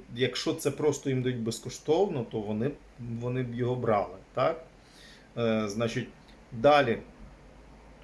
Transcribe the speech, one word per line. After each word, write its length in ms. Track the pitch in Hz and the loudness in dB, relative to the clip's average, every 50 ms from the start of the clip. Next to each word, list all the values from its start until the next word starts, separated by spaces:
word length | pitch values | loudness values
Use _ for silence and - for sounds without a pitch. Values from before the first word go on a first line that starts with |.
| - - 123 | -6 -8 -2
якщо 380 | 120 127 117 - - - 160 147 | 0 0 0 0 -2 -2 -2 -2
це 180 | - - 143 | 0 -2 -2
просто 380 | - - 147 151 139 - - 143 | -2 2 2 2 2 0 0 -2
їм 120 | 131 127 | 0 0
дають 180 | 123 127 123 117 | 0 0 -2 -2
безкоштовно, 880 | 110 113 - - - 123 - - - 147 156 180 202 196 165 131 110 - | -2 -4 -4 -6 -8 -12 -12 -6 0 2 2 4 2 2 0 -4 -6 -4
то 80 | - 110 | -4 -6
вони, 320 | 104 104 107 107 123 147 143 - - - - - | -4 -2 -2 0 -2 -2 -4 -6 -14 -20 -16 -14
вони 440 | 120 120 117 117 120 123 123 127 127 | -10 -8 -6 -6 -4 -2 -2 -2 -4
б 120 | 117 117 | -4 -2
його 200 | 123 123 123 127 | -2 0 0 0
брали, 400 | 123 113 113 107 101 90 90 92 95 - - - | 0 2 2 2 2 2 -2 -6 -16 -16 -8 -2
так? 320 | - - 156 - - - - - - - - - - - - - - - - - | 0 0 0 0 -2 -8 -18 -20 -20 -20 -20 -20 -20 -20 -20 -20 -20 -20 -12 -6
Е, 300 | 120 117 113 110 110 107 | -2 0 0 2 0 0
значить, 400 | 101 101 113 120 113 - 127 107 - - - - - - - - - | -2 -2 -2 -2 -2 -2 -4 -6 -6 -10 -20 -20 -20 -20 -20 -20 -14
далі. 460 | - 113 117 143 147 143 135 117 104 95 - - - - - - - - - - - - - - - - - - - - | -4 4 6 8 8 8 6 4 2 -2 -4 -12 -20 -20 -20 -20 -20 -20 -20 -20 -20 -20 -20 -20 -20 -20 -20 -20 -20 -20